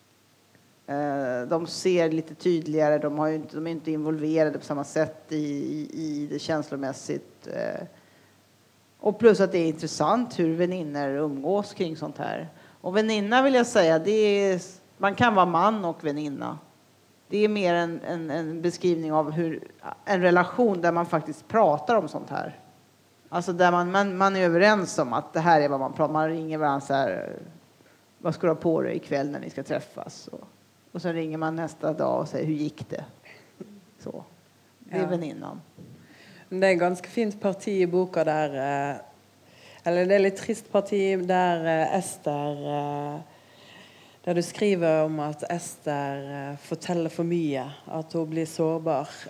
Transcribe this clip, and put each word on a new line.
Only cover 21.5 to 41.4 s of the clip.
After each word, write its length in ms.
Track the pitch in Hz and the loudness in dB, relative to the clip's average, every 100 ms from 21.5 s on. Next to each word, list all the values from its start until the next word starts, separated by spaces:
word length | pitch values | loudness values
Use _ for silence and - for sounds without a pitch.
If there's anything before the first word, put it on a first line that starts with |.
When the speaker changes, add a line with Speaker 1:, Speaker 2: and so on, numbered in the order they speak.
| 220 190 147 - 233 | 4 4 4 2 2
Speaker 1:
om 120 | 156 | 0
sånt 220 | 151 - | -4 -6
här. 280 | - - - - _ _ _ _ _ _ | -6 -6 -10 -20 _ _ _ _ _ _
Alltså 240 | 175 175 | -4 -2
där 180 | 175 180 | 4 6
man, 180 | 175 175 | 6 2
man, 260 | 190 202 185 | 2 2 2
man 200 | 196 190 | 2 4
är 40 | |
överens 540 | 180 170 208 214 175 - | 4 6 6 6 2 -2
om 140 | 135 | 0
att 200 | 120 - | -2 -2
det 80 | 165 | 0
här 200 | 165 160 | 6 6
är 80 | 143 | 6
vad 120 | 139 | 2
man 120 | 131 | -2
pratar, 200 | - 151 | 0 0
man 160 | 156 156 | 0 0
ringer 300 | 165 160 156 | -2 -4 -2
varandra 220 | 151 139 139 | 0 0 0
så 80 | |
här, 380 | 139 127 90 - - - - _ _ _ _ _ _ | 0 0 -2 -6 -12 -16 -20 _ _ _ _ _ _
"Vad 160 | 170 | -6
ska 120 | 151 180 | -2 0
du 40 | |
ha 100 | 160 | 0
på 220 | 175 160 | 0 0
dig 140 | 127 120 | 0 -4
ikväll 340 | - 139 143 | -4 -4 -4
när 100 | 143 | -8
ni 100 | 135 | -10
ska 120 | - | -12
träffas?" 680 | 139 147 - - - - - | -6 -6 -6 -14 -14 -16 -18
Och, 120 | - - _ _ _ _ | -18 -20 _ _ _ _
och 100 | 180 | -8
sen 100 | 175 | -6
ringer 240 | 165 160 156 | -4 -4 -4
man 180 | 160 165 | -4 -4
nästa 360 | 160 - 156 | -6 -6 -4
dag 280 | 156 131 123 | -2 0 -2
och 80 | 151 | -2
säger, 180 | - 151 | -4 -2
"Hur 80 | |
gick 340 | 151 151 - - | -2 -4 -6 -10
det?" 140 | - - - - - - - - - - _ | -10 -12 -18 -20 -20 -20 -20 -20 -20 -20 _
Så. 260 | - - - _ _ _ _ _ | -14 -14 -16 _ _ _ _ _
Det 180 | - 185 | -8 -4
är 40 | |
Speaker 2:
Ja. 40 | 180 | -2
Speaker 1:
väninnan. 520 | 175 156 - - - - - - - - - - - - | -2 -4 -10 -12 -14 -16 -20 -20 -20 -20 -20 -20 -20 -10
Speaker 2:
Men 120 | 185 | 2
det 60 | 190 | 4
är 80 | |
ganska 340 | 180 175 180 - | 4 2 0 -4
fint 320 | - 220 202 | -2 -2 -2
parti 280 | 196 190 - | -2 -2 -2
i 180 | 196 180 | 2 2
boken 400 | 180 180 175 160 | 2 0 0 2
där, 220 | 156 151 135 139 143 143 | 2 0 -2 -2 -2 -2
eh, 60 | 127 - - _ _ _ - - - | -6 -12 -20 _ _ _ -20 -20 -8
eller 220 | - 175 185 | 0 2 4
det 80 | |
är 40 | 202 | 6
lite 240 | 196 196 | 4 2
trist 300 | - 214 - | -4 -6 -2
parti 540 | 202 196 202 190 190 180 | 0 2 2 2 2 2
där, 380 | 185 | 4